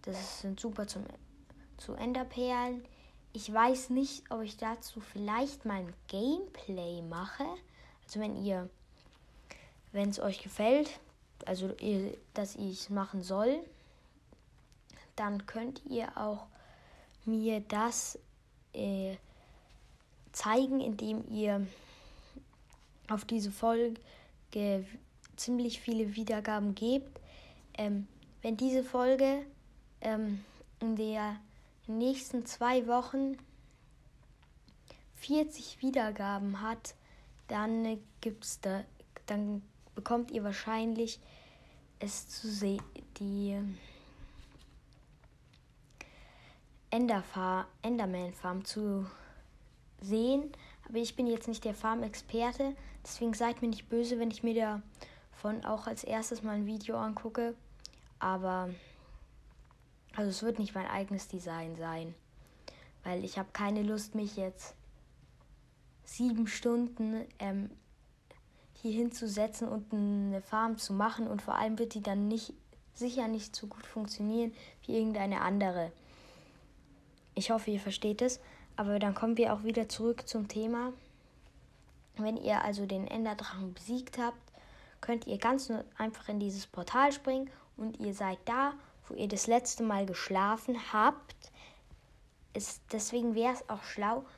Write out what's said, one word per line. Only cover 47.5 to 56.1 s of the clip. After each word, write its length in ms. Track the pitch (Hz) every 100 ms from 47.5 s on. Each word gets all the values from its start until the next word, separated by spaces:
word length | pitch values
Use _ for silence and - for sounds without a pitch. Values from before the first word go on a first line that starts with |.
| 185 - -
Enderman 520 | 220 240 196 180 180
Farm 320 | 185 180 185 -
zu 420 | 220 208 196 190 - - - - - - - - -
sehen. 500 | 196 220 240 277 294 - - - -
Aber 100 | 226
ich 180 | 233 -
bin 100 | 240
jetzt 220 | 226 233
nicht 180 | 226 220
der 80 |
Farm-Experte, 1040 | 208 220 226 220 214 - 226 240 247 277 277 - -
deswegen 300 | - - 233
seid 280 | 220 240 247
mir 80 | 233
nicht 200 | 214 -
böse, 300 | 233 240 240
wenn 120 | 226
ich 120 | 214
mir 380 | 233 226 220 208 - - - - -
davon 320 | - 208 220 -
auch 220 | 214 220
als 160 | 226
erstes 400 | -